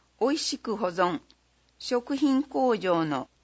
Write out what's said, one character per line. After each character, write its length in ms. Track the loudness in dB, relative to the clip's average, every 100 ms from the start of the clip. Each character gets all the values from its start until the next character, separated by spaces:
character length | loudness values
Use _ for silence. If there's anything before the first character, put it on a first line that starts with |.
| _ -4
美 60 | -2
味 100 | 0
し 200 | -4 -6
く 180 | -6 -4
保 120 | -2
存。 320 | 0 0 0 -8 _ _ _ _ -16
食 380 | -4 -4 -2 0
品 260 | 2 2
工 340 | 0 0 2 2
場 280 | 2 2
の 240 | 2 -2 -6 _